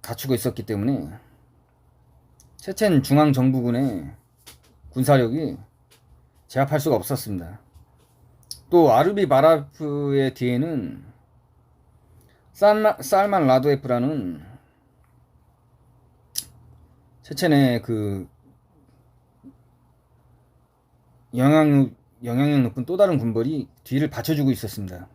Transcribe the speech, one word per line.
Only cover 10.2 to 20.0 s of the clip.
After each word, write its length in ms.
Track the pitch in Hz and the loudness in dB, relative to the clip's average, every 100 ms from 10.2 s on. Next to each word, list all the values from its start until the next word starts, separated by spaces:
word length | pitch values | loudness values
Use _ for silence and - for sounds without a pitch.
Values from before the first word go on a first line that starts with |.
| 135 | -2
뒤에는 720 | 127 123 123 160 151 87 55 - - _ _ _ _ _ _ _ _ _ _ _ _ _ | -2 -4 -2 -4 -6 -8 -12 -20 -20 _ _ _ _ _ _ _ _ _ _ _ _ _
살마-, 480 | - 202 214 214 - | 2 4 4 2 0
살만 440 | - 190 202 196 139 | 0 2 2 2 4
라도예프라는 960 | 131 139 139 127 123 127 156 92 78 78 123 _ _ _ _ _ _ _ _ _ _ _ _ _ _ _ _ _ - - _ - - _ _ _ _ | 4 2 -2 0 -2 -2 -4 -6 -10 -16 -20 _ _ _ _ _ _ _ _ _ _ _ _ _ _ _ _ _ -10 -10 _ -20 -20 _ _ _ _
체첸의 640 | - 147 175 143 131 120 | -16 -4 2 4 2 0
그 440 | 104 110 104 98 90 _ _ _ _ _ _ _ _ _ _ _ 269 _ _ _ _ _ | -4 -6 -4 -6 -10 _ _ _ _ _ _ _ _ _ _ _ -20 _ _ _ _ _